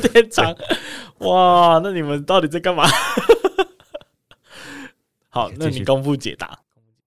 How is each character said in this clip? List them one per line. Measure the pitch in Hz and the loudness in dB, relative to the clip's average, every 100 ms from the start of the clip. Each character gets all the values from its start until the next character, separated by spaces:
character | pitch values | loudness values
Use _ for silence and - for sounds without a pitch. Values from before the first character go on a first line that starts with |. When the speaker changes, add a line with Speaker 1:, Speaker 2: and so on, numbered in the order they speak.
| 262 | 4
Speaker 1:
点 | 240 226 | 4 2
长。 | - 170 170 | 0 -2 -4
Speaker 2:
对。 | - - - - - - 190 | -8 -8 -10 -16 -18 -8 0
Speaker 1:
哇， | 185 180 175 170 160 | 4 4 6 6 4
那 | 196 | 0
你 | 180 | -4
们 | 147 147 | -4 -4
到 | 147 190 | 0 0
底 | 160 | 0
在 | 170 | -2
干 | 180 | -2
嘛？ | 170 143 | 2 2
<laughs> | - - - - 453 381 - - _ _ - _ _ _ _ _ - - 285 269 _ _ _ _ | 2 -2 0 2 4 2 -2 -6 _ _ -20 _ _ _ _ _ -20 -20 -20 -20 _ _ _ _
好， | 127 107 | -8 -8
Speaker 2:
继 | 143 | -6
续。 | |
Speaker 1:
那 | 156 | -6
你 | 127 | -4
公 | 98 135 | -4 -4
布 | 139 135 | -4 -6
解 | 113 - | -8 -12
答。 | - - _ _ _ _ | -16 -18 _ _ _ _